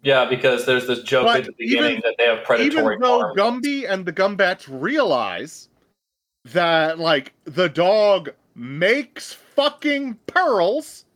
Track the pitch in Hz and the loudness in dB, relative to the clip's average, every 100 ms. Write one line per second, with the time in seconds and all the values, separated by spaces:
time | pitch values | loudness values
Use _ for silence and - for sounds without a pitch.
0 | 139 135 120 127 135 120 - 127 123 123 | 4 2 2 0 0 0 2 0 0 -6
1 | - 131 226 233 - - 226 269 294 233 | 0 2 4 2 -2 -10 -2 0 0 0
2 | 233 - 120 113 - - 294 311 294 214 | -4 0 0 0 0 2 2 2 0 0
3 | 247 240 214 180 214 247 285 277 226 190 | 2 2 0 0 0 0 -4 -6 -4 -4
4 | 180 175 190 202 185 185 - 135 147 294 | -6 -2 -2 2 0 0 -10 -8 -4 0
5 | 240 131 104 87 143 - - _ _ _ | 2 0 -2 -6 -10 -16 -20 _ _ _
6 | _ _ _ _ 123 165 170 165 156 165 | _ _ _ _ -4 0 2 2 2 0
7 | 165 151 131 _ - 143 180 143 175 214 | 0 0 -2 _ -12 -2 -2 2 2 4
8 | 208 190 160 - _ - 120 143 180 262 | 4 2 0 -18 _ -16 -12 -2 0 0
9 | 254 - - - _ - 285 294 302 285 | -2 -14 -18 -20 _ -2 -2 -2 -4 -4
10 | 277 220 - 359 359 220 175 269 311 - | -4 -10 -6 -2 0 2 0 -2 -6 -20
11 | _ | _